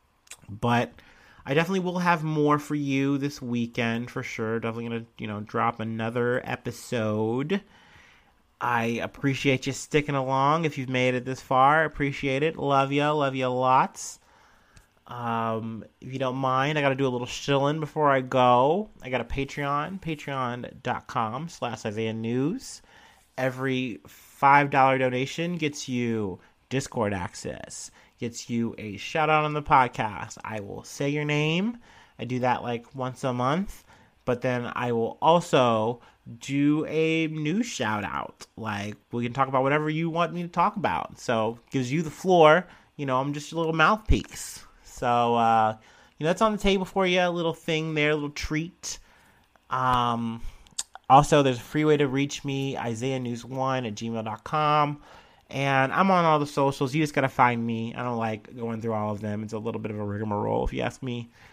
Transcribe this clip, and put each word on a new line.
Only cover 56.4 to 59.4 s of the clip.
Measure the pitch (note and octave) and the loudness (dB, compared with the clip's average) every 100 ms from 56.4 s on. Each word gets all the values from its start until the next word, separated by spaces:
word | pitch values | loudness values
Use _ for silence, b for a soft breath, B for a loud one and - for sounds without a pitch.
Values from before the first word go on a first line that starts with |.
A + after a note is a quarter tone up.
| D3 | 2
socials. | - C#3 C3+ C3+ | 0 0 2 -2
You | D3 | 0
just | D3+ | 0
gotta | D3 C3+ | 0 0
find | - B2 A#2 A#2 | 4 4 4 -2
me. | A2+ A2+ | -4 -6
I | - | -6
don't | B2 A#2 | -4 -2
like | A2+ G#2+ - | -2 -4 -10
going | B2+ A#2 A2+ | -10 -8 -6
through | A2+ | -4
all | A2 G#2+ | -2 -2
of | G#2 | -4
them. | G#2+ G#2 | -6 -6